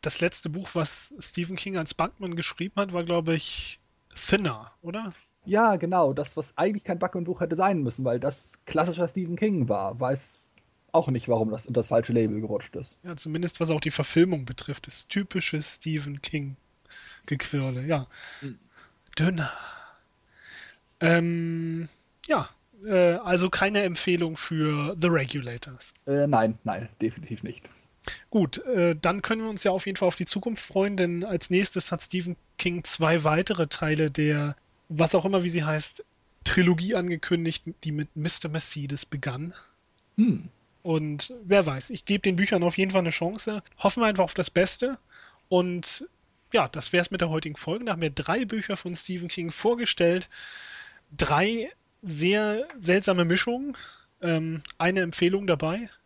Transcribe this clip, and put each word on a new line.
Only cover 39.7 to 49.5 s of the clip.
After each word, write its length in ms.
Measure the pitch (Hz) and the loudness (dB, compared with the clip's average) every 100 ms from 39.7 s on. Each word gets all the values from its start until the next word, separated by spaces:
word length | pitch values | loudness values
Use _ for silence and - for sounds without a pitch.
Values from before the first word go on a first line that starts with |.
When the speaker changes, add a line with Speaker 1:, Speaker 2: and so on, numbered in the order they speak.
| _ _ _ _ - | _ _ _ _ 2
Speaker 2:
Hm. 320 | 233 135 - _ _ _ | 4 4 -2 _ _ _
Speaker 1:
Und 500 | 180 160 151 147 - 247 | -2 0 0 -4 -6 -10
wer 220 | 196 202 160 | 4 4 4
weiß, 240 | 131 - | -2 -8
ich 140 | 233 | -12
gebe 180 | - 202 | -2 0
den 140 | 202 180 | 2 2
Büchern 260 | 202 190 | 2 4
auf 160 | 175 165 | 2 2
jeden 120 | 190 | 2
Fall 120 | 190 | 2
eine 80 | 170 | 2
Chance. 520 | 160 165 220 - 214 - _ | 0 -2 -2 -4 -6 -8 _
Hoffen 240 | 196 240 | 0 4
wir 40 | 220 | 2
einfach 180 | 196 | 4
auf 100 | 175 | 0
das 160 | - 175 | 2 0
Beste. 480 | - 185 - 247 269 _ - - _ _ | 2 2 0 -4 -4 _ -20 -20 _ _
Und 600 | 180 180 175 - - 302 _ _ _ _ | 2 2 -2 -4 -4 -6 _ _ _ _
ja, 160 | 233 151 | 2 2
das 240 | 156 - | -2 0
wär's 180 | 175 175 | 2 2
mit 100 | 190 | 0
der 80 | 170 | 0
heutigen 280 | 160 156 143 | 0 -4 -8
Folge. 280 | - 190 | -4 -4
Da 80 | 240 | -2
haben 80 | 170 | -2
wir 100 | 160 | -2
drei 340 | 135 - 202 233 | -2 -2 0 0
Bücher 300 | 220 - 196 | -4 -4 -6
von 180 | 180 | -4
Stephen 340 | 175 - 180 175 | -6 -4 -6 -6
King 220 | - 170 | -6 -6